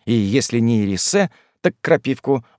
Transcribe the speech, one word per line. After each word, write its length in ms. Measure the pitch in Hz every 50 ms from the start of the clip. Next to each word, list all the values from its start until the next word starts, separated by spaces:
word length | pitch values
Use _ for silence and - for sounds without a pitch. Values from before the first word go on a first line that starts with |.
| _
И 80 | - 120
если 460 | 113 104 98 107 135 123 - - 120
не 240 | 113 117 117 110 104
Ирисе, 480 | 98 98 92 - - - 202 196 - - _ _ _ _ _
так 120 | - - - _
крапивку 640 | - - 165 139 - 135 131 - - - 139 127 117 _ _